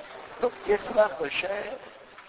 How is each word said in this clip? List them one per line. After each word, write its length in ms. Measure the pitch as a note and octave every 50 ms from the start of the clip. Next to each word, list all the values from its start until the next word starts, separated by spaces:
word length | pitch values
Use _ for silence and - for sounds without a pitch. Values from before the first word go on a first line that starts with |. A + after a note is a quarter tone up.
| - - - - - - - -
Ну, 100 | - A#3+ - - -
есть 260 | - G#3 G#3 - -
у 20 | B3
нас 200 | A#3 G#3+ G#3 E3
большая, 640 | - D#3+ C#3 - - - F#3 G3 G#3 G3+ G#3 C4 B3+ - - - - - - - - -